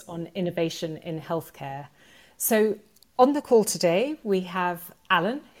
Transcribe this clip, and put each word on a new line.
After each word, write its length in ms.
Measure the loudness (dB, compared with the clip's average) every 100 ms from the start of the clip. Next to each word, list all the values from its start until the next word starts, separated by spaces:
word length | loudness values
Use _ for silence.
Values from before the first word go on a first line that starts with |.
| -8
on 220 | -12 -10 -4
innovation 600 | -4 -2 -4 -4 -8 -8
in 220 | -8 -10
healthcare. 680 | -6 -6 -6 -14 -12 -12 -14 _ -20 -20 -20 -8
So 420 | 0 2 2 0 _ _ _ 4
on 140 | 4
the 100 | 4
call 220 | 4 4
today, 560 | 4 2 2 2 0 -4
we 200 | -2 -2
have 500 | -2 -4 -4 -4 -12 -16 0
Alan, 300 | 2 2 -4 -10 -6